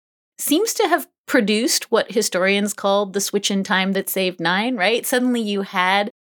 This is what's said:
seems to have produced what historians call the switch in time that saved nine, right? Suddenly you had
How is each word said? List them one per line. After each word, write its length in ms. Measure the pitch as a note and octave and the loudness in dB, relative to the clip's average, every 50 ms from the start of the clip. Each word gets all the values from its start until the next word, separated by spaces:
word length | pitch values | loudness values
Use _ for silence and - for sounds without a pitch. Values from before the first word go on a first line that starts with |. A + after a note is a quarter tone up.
| _ _ _ _ _ _ _ | _ _ _ _ _ _ _
seems 360 | - - - C#4+ E4+ A4 A4+ - | -8 -2 0 0 2 0 0 0
to 140 | - G#4+ | 0 2
have 200 | D#4 F4 D#4 - - _ _ _ | 2 2 0 -2 -6 _ _ _
produced 680 | - - C4 G#3 G3 G#3+ G#3+ A#3+ E4 - - - - | 0 2 2 2 2 2 0 0 0 0 -2 0 0
what 200 | A3+ G#3 - - | 0 0 0 0
historians 640 | G3+ A3+ - - - F3+ F#3 F#3+ G3+ G3+ G3+ G#3 - | -2 -2 -2 0 0 0 2 2 2 2 0 -2 -4
call 320 | - - G3 G3 G3+ G#3 | -2 0 2 2 2 0
the 160 | G3 F#3 G3+ | -2 -4 -4
switch 300 | G3 - - G#3 G3+ - | -4 -2 -2 -2 0 0
in 120 | G3+ G3 F#3+ | 0 -2 0
time 300 | - G3 F#3+ F#3+ F#3+ F#3+ | 0 0 0 2 0 0
that 160 | F#3+ F#3 - | -2 -2 -2
saved 300 | - F#3+ F#3+ F#3 F3 - | -2 -2 -2 -2 -2 -2
nine, 360 | D#3+ E3+ F3+ G3 A3 B3+ B3+ | -2 0 0 0 0 -2 -2
right? 300 | G3+ F3+ G3+ A#3 A#3 - | 0 2 2 2 0 0
Suddenly 360 | - B3+ B3 B3 B3+ A#3+ A#3 | 0 0 0 2 2 0 0
you 200 | A3 G#3 G3+ G3 | 0 -2 -2 -2
had 480 | G3 F#3+ G3 F#3+ F3+ F#3 G3 G3+ G#3 G#3+ - _ | -4 -2 -2 0 2 2 2 2 0 -2 -6 _